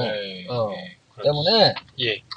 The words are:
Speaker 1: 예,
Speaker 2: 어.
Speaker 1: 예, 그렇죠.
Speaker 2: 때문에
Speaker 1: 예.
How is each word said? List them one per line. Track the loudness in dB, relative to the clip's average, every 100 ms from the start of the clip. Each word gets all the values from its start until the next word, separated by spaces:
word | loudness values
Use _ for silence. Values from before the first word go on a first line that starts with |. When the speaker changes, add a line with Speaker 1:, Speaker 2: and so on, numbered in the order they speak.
Speaker 1:
예, | -2 -4 -8 -10 -8
Speaker 2:
어. | -4 -4
Speaker 1:
예, | -6 -12 -20 _
그렇죠. | -2 0 2
Speaker 2:
때문에 | 2 6 6 4 -8 -6
Speaker 1:
예. | -4 -4 -8